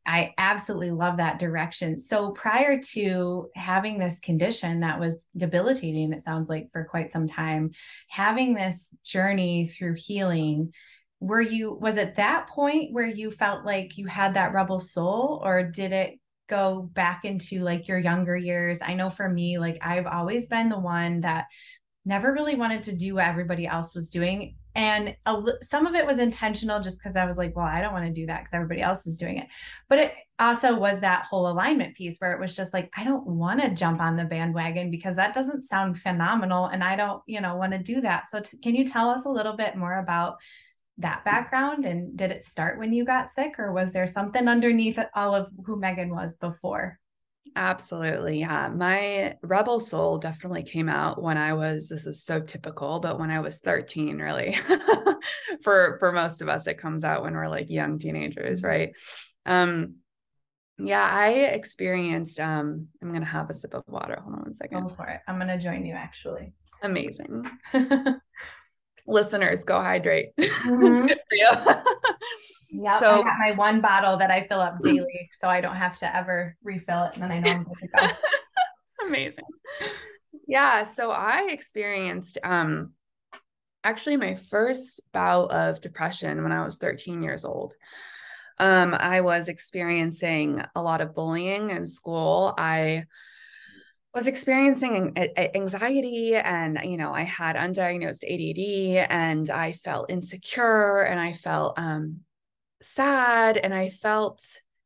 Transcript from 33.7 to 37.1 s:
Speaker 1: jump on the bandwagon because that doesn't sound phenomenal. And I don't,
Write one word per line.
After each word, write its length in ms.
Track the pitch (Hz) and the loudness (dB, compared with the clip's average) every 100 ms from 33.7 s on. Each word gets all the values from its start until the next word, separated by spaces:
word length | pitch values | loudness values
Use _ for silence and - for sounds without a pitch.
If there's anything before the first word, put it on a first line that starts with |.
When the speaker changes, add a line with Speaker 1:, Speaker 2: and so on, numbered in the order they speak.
| 175 | 0
Speaker 1:
jump 260 | 170 165 | 0 2
on 140 | 165 165 | 0 0
the 100 | 165 | -2
bandwagon 640 | 165 165 165 165 170 180 | -2 -2 -2 -2 -2 -4
because 280 | 170 190 180 | -4 -4 0
that 180 | 208 254 | 0 0
doesn't 280 | 269 277 | -2 -4
sound 380 | - 196 190 175 | -4 -2 0 -2
phenomenal. 640 | 190 175 170 226 185 180 185 | -2 0 2 2 2 0 0
And 160 | 185 | 0
I 120 | 180 196 | 0 0
don't, 260 | 208 | -2